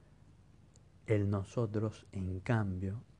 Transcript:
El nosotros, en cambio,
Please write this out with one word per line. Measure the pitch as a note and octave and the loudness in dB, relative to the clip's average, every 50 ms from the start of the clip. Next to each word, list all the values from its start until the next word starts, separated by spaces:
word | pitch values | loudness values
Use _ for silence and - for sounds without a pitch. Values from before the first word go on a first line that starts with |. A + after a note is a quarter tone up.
| - - - - - - - - - - - - - - - - - - - - - | -20 -20 -20 -20 -20 -20 -20 -20 -20 -20 -20 -20 -20 -20 -20 -20 -20 -20 -20 -8 0
El | - A2 G#2 G2+ G2 | 2 2 4 4 4
nosotros, | G#2 G2 F#2+ - - B2+ A#2 G#2 G#2 G#2+ A2 G#2+ - - - - | 2 0 0 -2 -2 -2 0 0 0 0 0 -2 -4 -6 -12 -10
en | - G2+ F#2 F2+ F2+ F#2 | -8 -6 -4 -4 -4 -4
cambio, | - - A#2+ A2 G#2+ G2 F#2 F#2 F#2+ F#2+ G2+ A#2+ - - - | 0 2 2 2 2 0 0 -2 -2 -2 -4 -6 -8 -12 -18